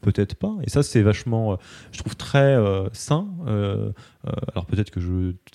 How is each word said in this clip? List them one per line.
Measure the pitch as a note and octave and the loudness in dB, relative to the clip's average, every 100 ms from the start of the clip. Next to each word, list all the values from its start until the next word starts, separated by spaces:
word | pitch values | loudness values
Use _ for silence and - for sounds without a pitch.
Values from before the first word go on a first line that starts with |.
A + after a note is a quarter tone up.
Peut-être | - G2 G2+ - | 0 2 0 -2
pas. | G3 G#3+ | -4 -4
Et | B2+ | -2
ça, | - | 0
c'est | D3 B2 | 2 4
vachement, | G#2 G#2 - A2+ A2 | 4 2 0 0 0
euh, | F#2 - - - | -2 -6 -20 -18
je | - | -12
trouve | - | -12
très, | - - C#3+ C#3 | -10 0 4 6
euh, | C3 G2+ F#2+ F#2+ | 6 4 2 -2
sain. | - - D3+ G3+ F3+ D3 | -6 -2 -2 -2 -8 -4
Euh, | G#2 G2+ G#2 G#2 G#2 - _ - | -2 0 -2 -4 -8 -16 _ -8
euh, | - - | -6 -6
alors | F#2+ F2 | -6 -2
peut-être | F#2 G#2 | -2 -2
que | F#2 | -4
je | F2 F2+ F#2 F2+ _ | -4 -2 -2 -6 _